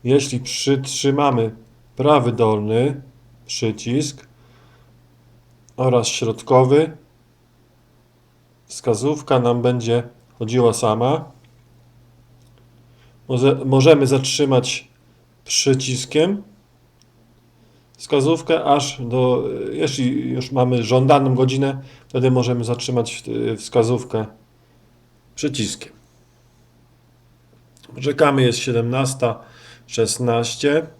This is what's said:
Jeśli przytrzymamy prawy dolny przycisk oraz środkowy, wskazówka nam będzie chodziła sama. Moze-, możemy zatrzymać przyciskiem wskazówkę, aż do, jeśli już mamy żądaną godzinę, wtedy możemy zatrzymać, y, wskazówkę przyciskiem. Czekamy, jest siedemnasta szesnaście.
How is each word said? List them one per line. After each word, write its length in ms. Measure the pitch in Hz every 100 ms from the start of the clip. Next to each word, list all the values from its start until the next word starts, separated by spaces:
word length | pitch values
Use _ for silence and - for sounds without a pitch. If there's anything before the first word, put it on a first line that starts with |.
Jeśli 360 | 120 139 135 127
przytrzymamy 1160 | 131 - - 139 135 - 139 139 143 123 113 107 - _ _ -
prawy 360 | 139 147 120
dolny 720 | 113 110 107 104 113 131 131 - _ _ - -
przycisk 800 | - 113 - 113 127 151 - - _ _ _ _ _ _ _ _ _ _ _ _ _ _ -
oraz 320 | 127 120 -
środkowy, 880 | - 113 107 - 131 131 143 160 - _ _ _ _ _ _ _ _ _ _ _ _ _ _ _ _ _
wskazówka 720 | - - 110 135 147 - 127
nam 240 | 120 120
będzie 400 | 123 123 113 120 120 _ _ _
chodziła 340 | 110 123 117
sama. 520 | 107 113 110 123 160 160 - _ _ _ _ _ _ _ _ _ _ _ _ _ _ _ _ _ _ -
Moze-, 360 | 127 135 135
możemy 420 | 131 135 143 151 131
zatrzymać 800 | 135 131 - 139 127 120 - - _ _ _ _ _
przyciskiem 960 | - - 139 131 131 127 - 151 170 202 - _ _ _ _ _ _ _ _ _ _ _ _ _ _ _
wskazówkę, 680 | - 143 135 165 - 160
aż 380 | - 143 135 -
do, 420 | 120 123 127 123 - 127 110
jeśli 580 | 120 156 131 127 127 127
już 220 | 127 127
mamy 300 | 135 123 123
żądaną 520 | 107 127 135 143 135
godzinę, 480 | 127 131 135 139 135 - - _
wtedy 220 | 131 131
możemy 340 | 127 123 120
zatrzymać, 580 | 117 120 - 123 110 - -
y, 280 | 117 117 110
wskazówkę 720 | - 123 113 123 127 110 107 - _ _ _ _ _ _ _ _ _
przyciskiem. 580 | - 147 127 104 - - - _ _ _ _ _ _ _ _ _ _ _ _ _ _ _ _ _ _ - 123
Czekamy, 420 | 135 143 147 139
jest 160 | 131 117
siedemnasta 840 | - 117 117 127 135 135 120 113 - - - - -
szesnaście. 1000 | - 110 - 123 117 117 - 143 151 160